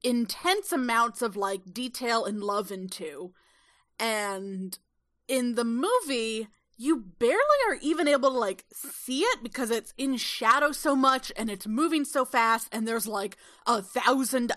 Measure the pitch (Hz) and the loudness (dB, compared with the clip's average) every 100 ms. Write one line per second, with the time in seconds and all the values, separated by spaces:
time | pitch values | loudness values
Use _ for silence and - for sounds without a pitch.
0 | 247 240 233 - 349 403 392 330 247 226 | 0 0 0 -2 0 0 0 -2 0 2
1 | 233 - 226 196 196 196 185 190 254 - | 2 0 -4 -2 -2 -4 -8 -8 -8 -4
2 | 247 233 202 214 202 202 196 190 185 - | 0 0 0 -2 -2 -2 -2 -6 -10 -10
3 | 160 147 180 - _ _ _ _ _ - | -10 -10 -14 -16 _ _ _ _ _ -6
4 | 226 214 202 190 196 190 185 - _ _ | -2 -2 -2 -4 -6 -8 -8 -10 _ _
5 | _ _ - 262 247 233 233 233 359 494 | _ _ -2 0 0 0 0 0 2 2
6 | 320 247 226 220 214 _ _ - 254 294 | 2 -2 -2 -4 -8 _ _ -4 0 0
7 | 185 - 233 381 587 571 466 269 285 320 | -2 0 2 4 4 4 2 0 0 2
8 | 294 285 269 254 208 196 - - 277 - | 4 4 4 2 0 -4 -10 -16 -14 -12
9 | - 262 427 494 226 - 233 226 - - | -6 0 0 0 -4 -6 -2 -2 -4 -4
10 | 269 247 - - 220 269 294 285 311 277 | -2 -2 -4 0 4 4 4 2 2 4
11 | 262 262 - - 220 196 214 220 320 311 | 4 4 0 -6 -6 -6 -4 0 2 2
12 | 277 277 254 247 226 226 - 220 220 226 | 0 0 0 2 2 2 -2 -4 -2 -2
13 | 208 208 202 - - - - 233 190 247 | -2 -4 -6 -8 -20 -6 0 0 0 0
14 | 214 269 262 262 240 | 2 4 2 0 0